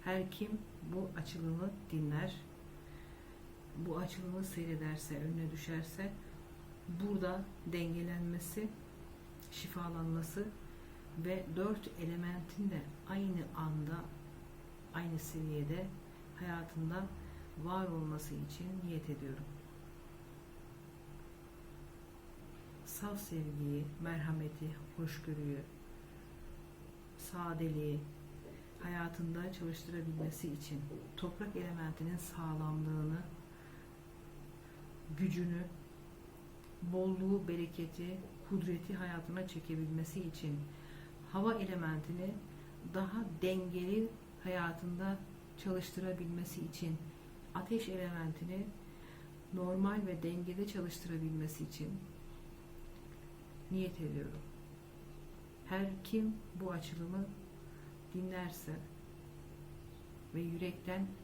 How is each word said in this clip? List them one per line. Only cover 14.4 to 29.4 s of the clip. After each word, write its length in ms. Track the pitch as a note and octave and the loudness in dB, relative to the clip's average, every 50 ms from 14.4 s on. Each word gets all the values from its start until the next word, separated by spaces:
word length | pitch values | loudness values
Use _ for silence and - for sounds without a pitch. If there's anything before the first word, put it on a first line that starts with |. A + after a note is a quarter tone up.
| - - - - - - - - - - - | -10 -10 -10 -10 -10 -10 -10 -10 -12 -6 -2
aynı 260 | E3 E3+ E3+ D#3+ D#3 | 0 0 2 2 2
seviyede 680 | - - - D#3+ D#3+ D#3 D3+ D3 C#3+ D3 E3 F3+ F#3+ G3 - - - - - - - - - - | 0 0 0 0 2 2 4 4 4 4 4 2 2 0 -2 -6 -8 -10 -12 -12 -12 -10 -6 -4
hayatında 680 | F#3 F3 E3+ E3 E3 - - D#3+ D#3+ D#3+ E3+ F#3 G3 F#3+ - - - - - - - - - - D3+ | -2 0 0 0 0 0 0 2 2 4 4 2 2 0 -2 -4 -6 -6 -8 -8 -8 -8 -6 -2 0
var 240 | E3+ F#3 F#3+ F#3+ F#3 | 2 4 4 4 4
olması 480 | E3 E3 D#3 D3+ D#3 D3+ D3+ D3 C#3+ | 4 2 2 2 2 0 0 -2 -2
için 320 | D3 D3 D3 - - F3 F3+ F#3+ F#3+ F3 | -2 -2 -2 -2 -4 -4 -2 -2 0 0
niyet 240 | F3 E3+ D#3 - - | 2 0 0 2 0
ediyorum. 340 | D3 C3+ C#3+ C3+ C3+ - - - - - - - - - - - - - - - - - - - - - - - - - - - - - - - - - - - - - - - - - - - - - - - - - - - - - - - - - - - - - - - - - - - - - - | -2 0 0 -2 -2 -2 -4 -6 -6 -8 -10 -10 -12 -10 -10 -10 -10 -10 -10 -10 -12 -12 -12 -12 -12 -12 -12 -12 -10 -10 -10 -10 -10 -10 -12 -12 -12 -12 -10 -10 -10 -10 -10 -10 -10 -12 -12 -12 -12 -12 -12 -10 -10 -10 -10 -10 -12 -12 -12 -12 -12 -12 -12 -12 -12 -10 -10 -10 -10 -10 -10 -12 -10 -10 -8
Saf 340 | - - - G3+ G#3 G3+ G3+ | -8 -4 -2 -2 0 0 -2
sevgiyi, 680 | - - E3 D#3+ D3+ D3 D3 D3 D3 C#3+ C#3+ D3 D3 D3 - - E3 | -2 0 0 2 2 2 2 2 2 4 4 4 2 0 -2 -2 -2
merhameti, 680 | E3+ E3+ D#3+ D3+ D#3+ D#3+ D#3 D3+ D3+ - - D#3 D#3 D3+ - - - - - | 0 2 2 2 4 2 2 2 0 -2 -2 -2 -2 -2 -4 -6 -8 -2 0
hoşgörüyü, 640 | E3 D3 - - - - D3+ D3 D3 C#3+ C#3+ C#3 D#3 - - - - - - - - - - - - - - - - - - - - - - - - - - - - - - - | 0 0 0 -2 -2 -2 0 2 2 2 2 0 -2 -6 -10 -12 -10 -10 -10 -10 -10 -10 -10 -12 -10 -10 -10 -10 -8 -8 -8 -8 -10 -12 -12 -12 -12 -12 -12 -12 -12 -12 -10 -10
sadeliği 840 | - - - F3 F3 E3+ E3 D#3+ E3 D#3+ D3+ D3+ D3+ D3 D3 D3 D3 - - - - - - - - - - - - - - - | -8 -6 -2 0 0 2 2 4 4 4 4 4 4 6 4 4 2 -2 -8 -8 -10 -10 -10 -10 -10 -10 -10 -10 -10 -12 -10 -6
hayatında 760 | - F3 F3 F3 E3+ E3+ E3+ - E3+ E3 E3 E3+ | -2 0 0 2 2 0 0 0 2 2 2 2